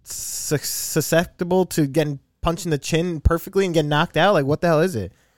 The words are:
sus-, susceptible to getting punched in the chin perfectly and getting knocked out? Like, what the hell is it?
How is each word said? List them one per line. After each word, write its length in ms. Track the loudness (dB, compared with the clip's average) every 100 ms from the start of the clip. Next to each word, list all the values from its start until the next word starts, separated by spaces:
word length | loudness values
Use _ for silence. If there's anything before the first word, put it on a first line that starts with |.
sus-, 640 | -16 -12 -10 -8 -4 -4 -2
susceptible 1000 | -6 -4 -2 2 2 0 -4 0 0 2
to 200 | 0 0
getting 320 | 0 0 -4 _ _
punched 240 | -4 -2 -2
in 60 |
the 60 | -4
chin 440 | -2 -2 -2 0
perfectly 440 | 0 0 0 0 2
and 80 |
getting 160 | 2 2
knocked 280 | 2 2 2
out? 160 | 4
Like, 120 | 4 2
what 160 | 0
the 60 | 2
hell 140 | 2
is 140 | 2 -2
it? 180 | -6 -10 _